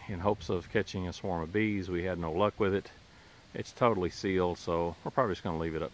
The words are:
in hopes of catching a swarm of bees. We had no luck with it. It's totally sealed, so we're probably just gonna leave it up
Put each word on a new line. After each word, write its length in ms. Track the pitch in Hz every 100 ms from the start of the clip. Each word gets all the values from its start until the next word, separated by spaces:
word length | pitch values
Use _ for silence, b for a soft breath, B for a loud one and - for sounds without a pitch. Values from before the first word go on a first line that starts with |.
| -
in 120 | 90
hopes 280 | 101 101 -
of 220 | 92 -
catching 340 | 113 95 98 90
a 60 |
swarm 300 | - 101 87
of 100 | 80
bees. 380 | 104 110 101 92
We 140 | 87
had 140 | 92 87
no 140 | 82
luck 220 | 82 104 -
with 140 | 101
it. 180 | 95 - - - b b b b
It's 200 | - -
totally 380 | - 123 98 87
sealed, 480 | - 101 92 90 85
so 380 | - 85 85 -
we're 60 | -
probably 240 | - 117
just 80 | 85
gonna 160 | 92 80
leave 160 | 82
it 80 | 80
up 100 | 80